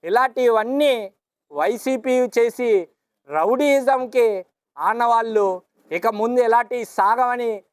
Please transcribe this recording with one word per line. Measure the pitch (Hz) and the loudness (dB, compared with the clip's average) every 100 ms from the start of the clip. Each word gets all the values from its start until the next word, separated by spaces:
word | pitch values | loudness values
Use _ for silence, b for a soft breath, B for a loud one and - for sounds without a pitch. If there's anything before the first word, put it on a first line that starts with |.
ఇలాంటివన్నీ | 165 220 262 262 247 220 220 277 294 247 196 _ _ _ _ | 0 0 0 0 2 2 0 0 0 0 -6 _ _ _ _
వైసీపీ | 147 165 233 - 262 262 254 247 233 | -4 -2 -2 -4 -4 0 0 0 0
చేసి | 233 220 247 202 170 _ _ _ _ | -2 -2 0 0 -2 _ _ _ _
రౌడీయిజంకి | 151 180 247 294 277 254 262 254 254 226 196 180 _ _ - | -2 0 2 2 2 2 0 0 0 0 0 -8 _ _ -4
ఆనవాళ్ళు | 165 226 233 226 226 220 196 185 _ _ _ | -2 0 2 0 2 0 0 -2 _ _ _
ఇక | 170 226 | -4 -2
ముందు | 214 226 247 | -2 -2 2
ఇలాంటి | 233 233 233 247 220 | 2 2 0 -6 -8
సాగమని | - 196 233 247 247 233 214 _ | -2 0 2 0 -2 -6 -8 _